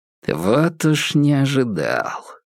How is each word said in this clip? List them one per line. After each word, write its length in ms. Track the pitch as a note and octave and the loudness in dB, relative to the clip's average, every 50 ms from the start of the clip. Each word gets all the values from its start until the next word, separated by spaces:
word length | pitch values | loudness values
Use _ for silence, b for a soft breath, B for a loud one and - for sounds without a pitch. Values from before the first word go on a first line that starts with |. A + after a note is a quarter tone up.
| _ _ _ _ - | _ _ _ _ -6
Вот 580 | - - D#2+ E2 F#2+ A2+ C#3+ D#3+ E3+ E3 D#3+ - | -4 -4 -2 0 0 2 2 2 0 0 0 0
уж 300 | D#3 D#3 D3 - - - | 2 2 0 0 0 2
не 180 | D3+ D3 D3 | 2 2 4
ожидал. 920 | D3 C3+ C#3 C3+ C#3 C3 B2+ A#2 G2+ E2 C#2+ A#1 B1 B1 - - - - - - - - _ _ | 2 2 0 0 0 0 -2 -2 -2 -4 -2 -2 -2 -2 -4 -4 -8 -12 -14 -18 -20 -20 _ _